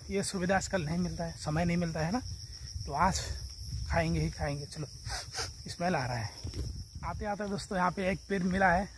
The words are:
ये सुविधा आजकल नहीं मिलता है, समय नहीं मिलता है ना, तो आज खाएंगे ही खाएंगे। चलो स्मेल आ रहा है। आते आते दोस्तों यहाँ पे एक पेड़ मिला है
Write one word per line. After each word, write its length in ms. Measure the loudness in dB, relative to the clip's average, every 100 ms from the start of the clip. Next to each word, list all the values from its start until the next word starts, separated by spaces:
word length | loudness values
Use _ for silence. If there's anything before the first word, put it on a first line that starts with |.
| -4
ये 140 | -2
सुविधा 320 | 0 0 2 2
आजकल 260 | 2 0
नहीं 160 | 0 0
मिलता 260 | 0 -2
है, 100 | -4 -4
समय 280 | 0 2 4
नहीं 120 | 2
मिलता 220 | 2 0
है 120 | 0
ना, 80 | 0 -2 -8 -10 -12 -10 -8 -2
तो 80 |
आज 260 | 4 4 4 -2 -6 -8 -10 -6 -4 0
खाएंगे 300 | 2 4 2
ही 100 | 0
खाएंगे। 360 | 0 -2 -4 -6
चलो 220 | -8 -8 -8 -6 -6 -6 -6 -6 -6 -10
स्मेल 260 | -2 2 2
आ 100 | 2
रहा 120 | -2
है। 120 | -4 -6 -6 -4 -4 -6 -8 -8
आते 220 | -6 -2 -2
आते 220 | -2 -2
दोस्तों 280 | -4 -2 2
यहाँ 140 | 2
पे 180 | 2 0
एक 80 | 0 0
पेड़ 140 | 2
मिला 280 | 2 6 8
है 160 | 6 2